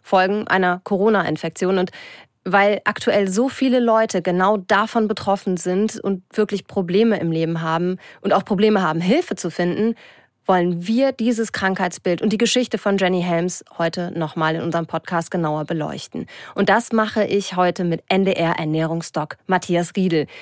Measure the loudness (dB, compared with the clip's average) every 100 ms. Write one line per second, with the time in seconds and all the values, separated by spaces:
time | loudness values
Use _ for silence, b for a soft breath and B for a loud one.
0 | 2 2 2 0 0 0 2 -2 -2 0
1 | 2 2 0 -4 -6 -4 0 0 -2 B
2 | B B B _ 0 4 4 2 -2 -2
3 | 0 0 0 0 -2 0 0 2 4 2
4 | 2 -2 0 0 2 0 2 0 2 0
5 | 0 -2 -2 0 0 -2 0 0 0 -2
6 | -4 -4 _ -2 -2 -2 -4 -4 0 2
7 | 4 2 0 0 -2 -2 -2 0 -2 -4
8 | B B 0 0 2 2 4 4 2 0
9 | 2 2 2 -4 -6 -2 -2 2 0 -2
10 | B B B _ 0 2 2 -2 0 2
11 | 2 2 0 0 -2 -2 -2 -2 -4 -2
12 | -2 0 0 2 2 2 0 -2 0 0
13 | 2 0 0 0 -2 -6 -12 -4 -4 -2
14 | -6 -4 -4 -2 -2 0 -2 -2 -2 -6
15 | -4 -4 -2 -2 -2 -2 -4 -4 -4 -8
16 | -10 -10 -12 B B -2 2 2 2 0
17 | 0 0 0 0 -2 0 0 2 -2 -2
18 | _ 2 2 2 0 0 -2 0 0 -4
19 | -4 -6 -8 _ -2 -2 0 -2 0 0
20 | 0 0 -2 B